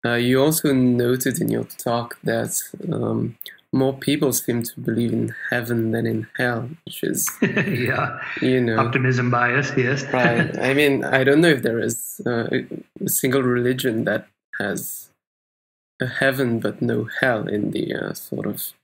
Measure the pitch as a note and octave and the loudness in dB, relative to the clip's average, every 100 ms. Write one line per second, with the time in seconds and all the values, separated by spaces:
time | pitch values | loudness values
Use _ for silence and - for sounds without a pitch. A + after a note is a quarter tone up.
0 | A#2 A#2+ B2 C3 C#3+ D#3 D3+ C3 B2+ A#2+ | 0 0 2 4 4 4 2 4 4 4
1 | A#2+ B2+ C3+ - A2+ A2+ A2+ - - A#2+ | 2 2 0 0 0 -2 -4 -6 -2 -2
2 | A#2 - - A2+ A#2 - - G3 G3+ C#3+ | -4 -6 -2 -2 -2 -6 -8 -10 -4 -2
3 | A2+ A2+ A#2 - - - _ C3 C3 C3 | 0 -2 -4 -6 -18 -20 _ 0 2 0
4 | - D3 D3 A#2+ - A#2+ A2+ - A#2+ A2+ | -2 2 2 0 -2 -2 -2 -6 -4 0
5 | A#2 A2+ A2+ - - B2 A#2 A#2+ A2+ A2+ | 0 0 -2 -4 -4 -4 0 -2 0 0
6 | A2+ A2 A2 - B2 A#2 A#2+ E3 - - | 0 -2 -6 -4 -2 -2 -6 -12 -16 -6
7 | - - - - - G#3 F#3+ B2 B2+ C3 | -4 -2 -4 -2 0 0 -2 -2 -2 -2
8 | C#3+ - - - B2+ B2+ A#2+ A2+ A#2+ C3 | -4 -6 -10 -2 2 2 2 2 2 2
9 | B2+ B2+ B2 A#2+ A#2+ C3 C#3 - A#2+ - | 2 2 2 2 2 2 0 0 0 0
10 | - B2+ A#2+ A#2 - - B2+ C#3 D3 C3+ | 0 2 4 2 0 0 2 4 4 4
11 | - C3 C3 C#3+ E3+ C#3 B2 A2+ A2+ A#2 | 0 2 4 6 6 4 2 0 -2 -4
12 | - - - A#2+ A2+ B2+ - - - - | -8 -6 -4 -2 0 -2 -4 -12 -14 -6
13 | - - C3+ C3+ B2+ B2 B2 B2+ B2+ A2+ | -2 0 2 2 2 2 2 0 0 0
14 | G2+ G#2+ - _ _ - G2+ F#2+ - - | 0 -2 -4 _ _ -6 -4 -4 -6 -12
15 | - _ _ _ _ _ _ _ _ _ | -16 _ _ _ _ _ _ _ _ _
16 | B2 - C3+ C3 B2+ A#2 A2 - A#2+ A#2 | -6 0 0 2 0 0 -2 -2 -2 0
17 | A#2 - C3 A2+ - G#2 - - - - | -2 -2 0 0 -2 -2 -2 -2 -4 -4
18 | - - - - - G#2 - - | -6 -8 -8 -6 -4 -6 -10 -14